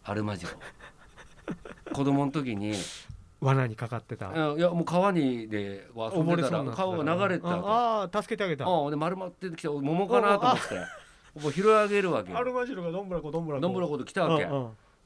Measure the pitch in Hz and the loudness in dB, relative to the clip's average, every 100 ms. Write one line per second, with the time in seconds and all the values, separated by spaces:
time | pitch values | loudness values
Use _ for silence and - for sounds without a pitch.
0 | - 101 107 98 82 - - - - - | -6 -2 -2 -4 -8 -12 -16 -18 -20 -20
1 | - - - - - - - - - - | -20 -20 -20 -16 -12 -12 -12 -14 -6 0
2 | 139 139 139 151 131 101 104 104 82 - | 2 2 2 -2 -2 -2 -2 -4 -6 -12
3 | - - - - 135 135 123 107 117 117 | -16 -18 -16 -2 2 4 2 -4 -6 -8
4 | - 110 95 160 156 151 175 170 165 175 | -8 -10 -6 -2 0 2 2 2 0 2
5 | 196 175 135 120 110 107 101 98 - 117 | 4 4 2 0 -4 -4 -4 -8 -10 -6
6 | 110 185 160 170 139 - 131 117 190 175 | -2 0 2 2 2 0 -2 -2 -2 0
7 | 151 175 196 170 170 175 196 226 240 220 | 0 2 2 0 -2 -2 2 2 2 0
8 | 185 208 202 214 196 139 175 175 147 147 | -2 -4 -2 -2 -2 0 2 2 2 0
9 | 160 185 180 - 185 160 160 147 139 165 | -2 -2 -8 -8 -10 -6 -4 0 0 2
10 | 196 240 208 202 247 - - 95 87 - | 4 4 6 6 4 2 0 -6 -8 -12
11 | - - - 151 147 156 208 220 208 202 | -20 -20 -20 -6 -4 2 6 6 6 2
12 | 190 127 135 214 254 247 247 185 170 175 | 2 0 -2 -2 -2 -2 -4 -4 -4 -4
13 | 196 170 156 160 160 143 175 185 165 147 | -4 -6 -4 -4 -2 0 0 0 0 -2
14 | - 196 165 156 90 139 120 110 _ _ | -4 0 2 2 2 -2 -4 -10 _ _